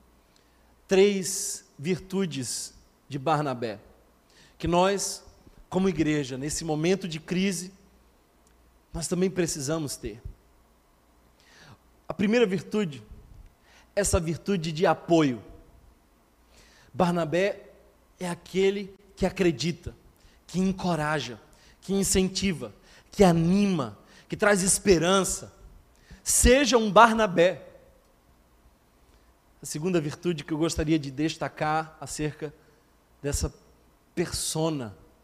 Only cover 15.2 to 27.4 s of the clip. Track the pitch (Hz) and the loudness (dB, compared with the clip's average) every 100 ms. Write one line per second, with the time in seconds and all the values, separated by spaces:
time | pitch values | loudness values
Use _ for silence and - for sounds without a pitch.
15.2 | 147 113 - - - - - _ _ _ | 4 0 -10 -20 -20 -20 -20 _ _ _
16.2 | _ _ _ _ - _ _ 123 175 175 | _ _ _ _ -20 _ _ 0 0 0
17.2 | 160 170 196 - - - _ _ _ - | -2 0 0 -2 -14 -20 _ _ _ -12
18.2 | 180 170 - 185 196 202 196 - - - | -10 -10 -6 0 0 0 -8 -16 -20 -4
19.2 | 185 - 180 127 160 147 - - - _ | -4 0 0 0 -4 -6 -12 -18 -20 _
20.2 | _ _ - 175 190 190 180 160 151 156 | _ _ -8 -2 -2 -2 -2 -2 0 -2
21.2 | 120 107 - - - _ - 196 190 196 | -4 -12 -18 -20 -20 _ -4 -2 2 2
22.2 | 185 190 196 147 113 - _ - _ - | 0 -2 -4 -4 -8 -14 _ -20 _ 4
23.2 | 190 170 165 196 202 170 117 98 - - | 6 6 4 4 2 0 -2 -8 -20 -20
24.2 | - 160 208 202 190 - 208 165 170 196 | -12 0 4 4 2 2 4 4 6 2
25.2 | 185 - 101 - - - _ _ - - | 2 -4 -10 -20 -20 -20 _ _ -20 -12
26.2 | - - 240 262 254 240 220 190 226 220 | -2 4 6 6 6 2 4 8 8 6
27.2 | 214 175 | 0 2